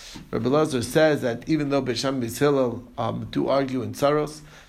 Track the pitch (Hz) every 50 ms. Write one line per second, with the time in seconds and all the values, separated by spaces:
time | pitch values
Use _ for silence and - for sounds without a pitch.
0 | - - - - - - - 123 113 127 135 151 156 151 135 123 110 - - 156
1 | 156 156 151 123 120 123 113 123 - - 160 151 147 139 139 139 127 123 120 113
2 | - 135 139 131 120 113 110 - 143 147 143 135 131 120 113 104 - - - -
3 | 120 113 113 120 117 107 - 139 139 117 131 139 139 127 127 131 113 104 107 -
4 | 143 143 147 151 151 151 - - - - - - -